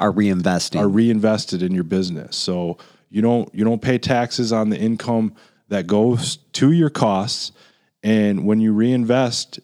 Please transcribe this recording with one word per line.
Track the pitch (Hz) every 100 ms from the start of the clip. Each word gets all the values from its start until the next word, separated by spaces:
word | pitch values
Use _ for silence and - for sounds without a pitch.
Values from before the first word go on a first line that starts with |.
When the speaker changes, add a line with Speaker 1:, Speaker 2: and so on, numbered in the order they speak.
Speaker 1:
Are | 104
reinvesting. | 90 104 92 90 90 - -
Speaker 2:
are | 104
reinvested | 101 117 110 107 107 - 90
in | 90
your | 92
business. | 82 95 90 80 - -
So | - 90 85 87 - _ _
you | 104
don't, | 113 120 104
you | 90
don't | 110 113
pay | - 123
taxes | - 123 120 - 117
on | 113 107
the | 104
income | 110 113 - 113 110 - _ _ -
that | 101 87
goes | 104 117 120 - - _
to | - 135
your | 170 151
costs. | - 113 95 117 - - - _ _ _ _
And | 107 110 104 98 95
when | 107
you | 110
reinvest | 107 117 127 117 123 127 117 - -